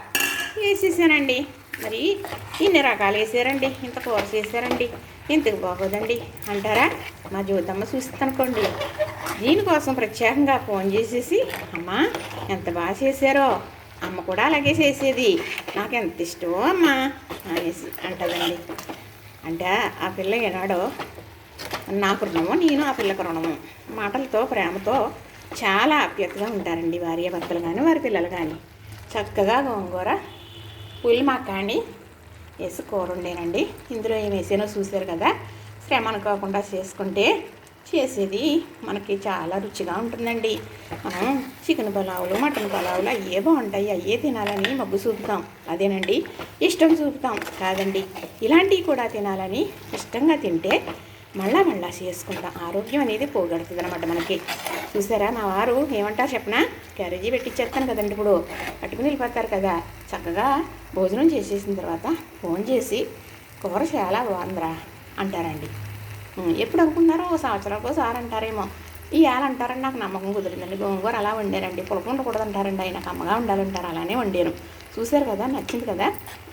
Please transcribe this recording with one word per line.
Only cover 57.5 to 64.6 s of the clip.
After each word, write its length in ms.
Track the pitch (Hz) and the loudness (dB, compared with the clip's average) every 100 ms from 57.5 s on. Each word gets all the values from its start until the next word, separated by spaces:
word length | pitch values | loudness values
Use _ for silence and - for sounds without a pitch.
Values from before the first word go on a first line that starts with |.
| - 240 269 262 | -4 -2 0 0
కదండి, 220 | 214 208 | 0 -2
ఇప్పుడు 360 | 202 208 175 - - - - | 0 4 4 2 -8 -8 -8
పట్టుకుని 260 | - 214 285 | -8 -2 0
వెళ్ళిపోతారు 380 | 285 240 240 226 | 0 -2 -2 -2
కదా. 360 | 196 190 170 - - - 185 | 0 2 0 -4 -14 -10 -8
చక్కగా 480 | 170 175 254 285 330 - - | -4 2 2 2 0 -8 -8
భోజనం 380 | 185 185 214 320 | 0 2 4 4
చేసేసిన 420 | 277 196 202 202 | 4 0 -4 -2
తర్వాత 420 | 196 175 165 247 330 - - | -4 -4 -4 -2 -4 -4 -10
ఫోన్ 280 | 175 175 220 | -4 -2 2
చేసి, 360 | 254 - 202 - - - - - - | 0 2 -2 -4 -8 -16 -18 -20 -8
"కూర 240 | 190 185 320 277 | -2 0 0 0
చాలా 280 | 185 208 | 0 0
బాగుందిరా" 520 | 240 190 202 185 | 0 -2 -4 -4